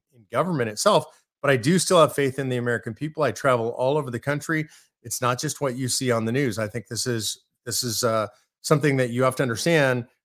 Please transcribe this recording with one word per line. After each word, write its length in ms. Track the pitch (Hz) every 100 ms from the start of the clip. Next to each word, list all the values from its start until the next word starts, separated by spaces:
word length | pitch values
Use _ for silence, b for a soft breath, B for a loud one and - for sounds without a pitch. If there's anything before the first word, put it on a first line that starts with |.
| _
in 140 | 120 104
government 380 | 117 175 151 113
itself, 380 | 104 202 180 - B _ _
but 100 | 139
I 60 | 131
do 220 | 113 180
still 220 | - 180
have 140 | 147
faith 240 | - 139 127
in 120 | 135
the 80 | 123
American 340 | 120 113 -
people. 300 | 110 151 156
I 100 | 139
travel 360 | 104 139 123 113
all 260 | 120 127 151
over 140 | 135
the 100 | 120
country. 480 | 139 143 - 156 151 b b _
It's 200 | 120 -
not 180 | 123 123
just 220 | 147 -
what 140 | 143 120
you 120 | 127
see 220 | - 131
on 160 | 113 110
the 60 |
news. 260 | 127 139 107
I 100 | 107
think 200 | 117 -
this 180 | 113 127
is, 380 | 117 101 - _ _
this 180 | - 110
is, 220 | 123 107
uh, 220 | 120 110 104 b b _
something 320 | - 151 147 135
that 140 | 123
you 140 | 120
have 100 | 131
to 80 | 127
understand. 640 | 135 110 170 165 135 123 117 _